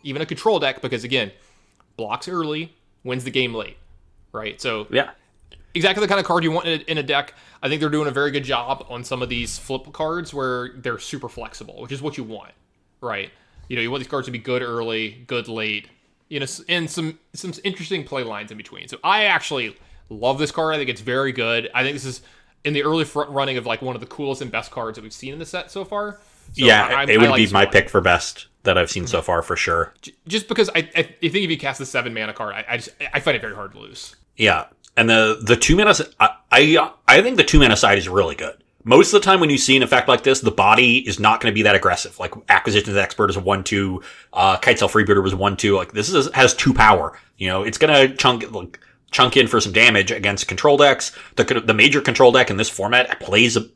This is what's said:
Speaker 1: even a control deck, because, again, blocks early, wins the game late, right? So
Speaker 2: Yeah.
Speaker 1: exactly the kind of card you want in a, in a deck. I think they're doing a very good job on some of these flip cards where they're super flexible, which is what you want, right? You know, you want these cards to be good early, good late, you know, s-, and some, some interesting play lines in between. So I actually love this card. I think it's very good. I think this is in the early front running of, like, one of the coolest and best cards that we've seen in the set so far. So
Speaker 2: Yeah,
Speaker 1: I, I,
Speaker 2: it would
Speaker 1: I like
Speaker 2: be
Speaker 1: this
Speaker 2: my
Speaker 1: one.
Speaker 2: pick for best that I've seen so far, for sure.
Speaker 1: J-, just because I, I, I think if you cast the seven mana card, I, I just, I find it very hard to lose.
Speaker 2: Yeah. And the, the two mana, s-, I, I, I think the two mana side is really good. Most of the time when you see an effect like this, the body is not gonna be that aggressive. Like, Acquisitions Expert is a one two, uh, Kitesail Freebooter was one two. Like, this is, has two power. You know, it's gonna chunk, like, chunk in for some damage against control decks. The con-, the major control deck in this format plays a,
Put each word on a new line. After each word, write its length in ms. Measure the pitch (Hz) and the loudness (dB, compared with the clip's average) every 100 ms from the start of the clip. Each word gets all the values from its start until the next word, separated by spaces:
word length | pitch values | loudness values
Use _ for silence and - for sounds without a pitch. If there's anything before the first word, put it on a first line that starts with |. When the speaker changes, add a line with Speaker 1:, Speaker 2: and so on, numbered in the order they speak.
Speaker 1:
even 180 | 143 135 | -12 -10
a 60 | 156 | -8
control 320 | 151 220 185 | -4 -2 0
deck, 240 | 143 127 | -2 -6
because, 220 | 127 123 | -8 -8
again, 260 | 120 131 101 - _ _ _ _ _ - | -4 -4 -4 -10 _ _ _ _ _ -14
blocks 320 | 107 123 - | -8 -8 -8
early, 460 | 180 156 156 165 _ _ _ | -8 -6 -8 -12 _ _ _
wins 200 | 123 127 | -10 -8
the 60 | 123 | -4
game 240 | 131 123 | -4 -4
late, 220 | 113 - - _ - _ _ _ | -6 -12 -16 _ -20 _ _ _
right? 280 | 107 107 - | -12 -12 -10
So 260 | 127 110 107 | -8 -6 -4
Speaker 2:
Yeah. 200 | 123 - - _ _ _ - _ | -4 -4 -10 _ _ _ -20 _
Speaker 1:
exactly 260 | - 190 196 | -4 -2 -2
the 80 | 202 | -2
kind 120 | 196 | -2
of 60 | 185 | 0
card 160 | 170 | -2
you 80 | 165 | 0
want 160 | 165 170 | -4 -4
in 140 | 156 | -6
a, 40 | 151 | -6
in 80 | 156 | -8
a 40 | |
deck. 320 | 135 143 143 _ _ _ | -4 -4 -6 _ _ _
I 60 | 135 | -8
think 120 | 151 | -4
they're 100 | 151 | -4
doing 180 | 151 147 | -2 -4
a 40 | |
very 180 | 139 143 | -2 -4
good 140 | 139 | -4
job 420 | 127 123 120 135 - | -6 -6 -4 -8 -8
on 160 | 123 | -16
some 180 | 123 127 | -10 -8
of 60 | 123 | -6
these 300 | 120 117 - | -8 -8 -12
flip 340 | - 131 151 | -10 -12 -12
cards 400 | - 156 170 165 | -10 -8 -8 -10
where 380 | 143 131 127 123 127 | -8 -6 -6 -10 -12
they're 220 | 123 117 | -10 -10
super 300 | - 135 120 | -10 -14 -14
flexible, 520 | - 110 - 107 - | -16 -18 -18 -20 -18
which 100 | 123 | -14
is 100 | 139 | -10
what 140 | 147 131 | -10 -10
you 80 | |
want, 280 | 110 104 - _ _ _ _ _ | -14 -14 -20 _ _ _ _ _
right? 300 | 120 101 95 _ _ _ - | -8 -8 -10 _ _ _ -10
You 80 | 120 | -6
know, 60 | |
you 80 | 117 | -6
want 120 | 135 | -6
these 80 | 123 | -8
cards 160 | 139 127 | -8 -8
to 60 | |
be 60 | 123 | -12
good 240 | 131 127 | -6 -6
early, 600 | 123 117 113 113 107 120 120 | -4 -8 -6 -6 -8 -12 -10
good 220 | 123 113 | -8 -8
late, 400 | 113 107 104 - _ _ _ _ | -8 -6 -8 -10 _ _ _ _
you 120 | 147 | -10
know, 40 | |
s-, 180 | 135 - - | -10 -12 -6
and 220 | 175 160 | -6 -4
some, 280 | - 160 160 _ | -8 -10 -10 _
some 180 | - 185 - | -18 -16 -10
interesting 400 | 202 190 160 185 | -10 -10 -8 -10
play 180 | 135 135 | -8 -10
lines 280 | 113 104 107 | -10 -12 -14
in 60 | 107 | -18
between. 320 | - 98 - | -20 -20 -20
So 100 | - | -8
I 200 | 165 214 | -2 0
actually 520 | 208 165 - 139 110 - _ - _ | 2 0 -2 -6 -8 -12 _ -20 _
love 300 | 107 120 135 | -4 -2 -2
this 120 | 151 | -4
card. 240 | - 160 | -4 -4
I 40 | 156 | -4
think 100 | 127 | -4
it's 140 | 110 | -8
very 300 | 110 127 135 | -4 -4 -4
good. 380 | 123 113 117 113 | -4 -2 -2 -4
I 80 | 123 | -4
think 120 | 131 | -4
this 120 | 143 131 | -6 -12
is 160 | 123 _ _ _ _ | -14 _ _ _ _
in 80 | 147 | -6
the 100 | 147 | -4
early 220 | 143 165 | -2 -2
front 260 | 151 147 143 | -4 -4 -6
running 260 | 139 135 127 | -4 -4 -4
of, 100 | 117 | -6
like, 160 | 113 | -8
one 120 | 127 | -6
of 60 | 123 | -10
the 60 | 117 | -14
coolest 340 | - 139 135 | -10 -8 -8
and 80 | 127 | -8
best 200 | 110 - | -10 -10
cards 260 | - 113 110 | -10 -10 -12
that 60 | |
we've 100 | 107 | -18
seen 200 | - 131 | -18 -16
in 60 | 147 | -16
the 80 | 160 | -12
set 240 | 180 - | -12 -12
so 140 | 196 | -14
far. 360 | 190 202 208 202 _ _ - | -10 -8 -8 -12 _ _ -20
So 120 | - | 0
Speaker 2:
Yeah, 220 | 123 107 98 | 4 4 4
Speaker 1:
I, 60 | |
I, 100 | 131 | -2
Speaker 2:
it 140 | 135 110 | 2 4
would 80 | 120 | 4
Speaker 1:
I 40 | |
like 60 | 127 | 4
Speaker 2:
be 80 | |
Speaker 1:
this 80 | 104 | 2
Speaker 2:
my 120 | 98 | 4
Speaker 1:
one. 80 | 98 | 4
Speaker 2:
pick 160 | 101 - | 4 4
for 120 | 101 | 2
best 460 | 90 87 - - - _ | 2 0 -2 -14 -20 _
that 140 | - 90 | 0 0
I've 140 | 85 | 0
seen 160 | 98 87 | -4 -4
so 160 | 87 | -4
far, 200 | - 85 | -2 -4
for 120 | - | -2
sure. 400 | 85 - 85 82 _ | -6 -2 -2 -4 _
Speaker 1:
J-, 100 | - _ 160 | -20 _ -8
just 220 | 208 208 | -8 -4
because 200 | 233 202 | -2 0
I, 180 | 165 - 165 | 0 -4 -4
I, 40 | |
I 280 | - - 160 | -6 -4 -4
think 160 | 185 | -2
if 60 | 180 | -4
you 80 | 165 | -4
cast 200 | 143 127 | -6 -8
the 80 | 131 | -6
seven 280 | 127 120 | -6 -6
mana 180 | 110 107 | -8 -10
card, 220 | 104 107 | -8 -10
I, 100 | 101 110 | -10 -8
I 80 | 120 | -8
just, 120 | - - 143 | -8 -14 -10
I 80 | 143 | -6
find 160 | 165 120 | -4 -4
it 40 | |
very 140 | 110 | -6
hard 180 | 101 98 | -14 -16
to 60 | 107 | -18
lose. 380 | 104 - - _ _ - | -20 -20 -20 _ _ 0
Speaker 2:
Yeah. 300 | 107 80 - _ _ - | 2 2 -4 _ _ -2
And 120 | 113 | 4
the, 300 | 113 110 107 | 4 4 0
the 140 | 110 123 | 2 2
two 200 | - 175 | 4 4
mana, 140 | 214 | 4
s-, 120 | 175 - - | 2 -2 0
I, 160 | 107 - - | 0 0 2
I, 420 | 123 151 165 - - - | 4 6 4 2 -2 4
I 160 | 143 | 6
think 140 | 233 226 | 6 2
the 80 | |
two 160 | 139 151 | 4 6
mana 160 | 127 104 | 6 4
side 220 | 104 101 | 4 2
is 100 | 87 | 0
really 260 | 95 85 | 0 0
good. 220 | 71 78 - _ _ | -2 -10 -12 _ _
Most 300 | 113 139 196 | 4 6 8
of 80 | 208 | 4
the 40 | |
time 160 | 190 190 | 4 2
when 100 | 156 | 2
you 80 | 135 | 0
see 180 | - 135 | 4 2
an 60 | |
effect 260 | 127 127 127 | 4 2 4
like 140 | 123 | 2
this, 180 | 135 131 | 2 2
the 100 | 110 | 0
body 560 | - 101 113 123 123 123 | 2 4 4 4 2 -2
is 140 | 98 | 0
not 200 | 107 113 | 0 2
gonna 120 | 117 | 0
be 100 | 104 | 2
that 120 | 104 | 4
aggressive. 440 | 98 95 87 - - | 4 2 -2 -6 -10
Like, 160 | 90 - - | -12 -10 2
Acquisitions 480 | 98 - 101 104 101 | 2 4 0 0 -2
Expert 340 | 92 - 101 | -2 0 0
is 60 | 95 | 0
a 40 | |
one 220 | 92 98 | -2 -2
two, 400 | 92 101 98 92 - - _ | -2 -2 -2 -6 -10 -20 _
uh, 240 | 92 95 92 | 0 2 2
Kitesail 320 | 127 117 98 | 2 2 2
Freebooter 320 | 110 101 101 | 2 4 4
was 120 | 95 | 2
one 220 | 95 101 95 | 0 -2 0
two. 200 | 104 98 | 0 0
Like, 160 | 90 | -2
this 200 | 104 104 | -6 0
is, 200 | 175 - | 0 0
has 220 | 135 127 | 4 4
two 180 | - 135 | 4 0
power. 460 | 127 107 95 78 - _ _ | 6 6 6 2 -8 _ _
You 120 | 92 | -4
know, 140 | 95 | -4
it's 160 | 107 - | -4 0
gonna 360 | 151 143 131 135 | 4 6 4 4
chunk, 340 | 131 120 127 | 0 0 -6
like, 300 | 104 90 - _ _ _ | -12 -14 -20 _ _ _
chunk 260 | - 123 135 | 0 2 4
in 80 | 113 | 4
for 140 | 117 | 2
some 120 | 101 | 0
damage 380 | 95 120 107 95 | 4 6 6 0
against 380 | 113 101 98 - | -2 -2 -4 -6
control 280 | 92 151 143 | 0 2 6
decks. 360 | 143 131 - - - - | 4 4 -4 -12 -12 -2
The 80 | |
con-, 220 | 120 117 113 | 0 0 0
the 80 | |
major 260 | 110 135 151 | 4 4 4
control 320 | 135 113 123 | 0 6 6
deck 180 | 127 120 | 6 2
in 60 | 101 | 0
this 120 | 110 | -4
format 520 | - 101 123 - - | -4 0 2 0 -4
plays 360 | - 104 120 117 | 0 2 4 2
a, 100 | - | -4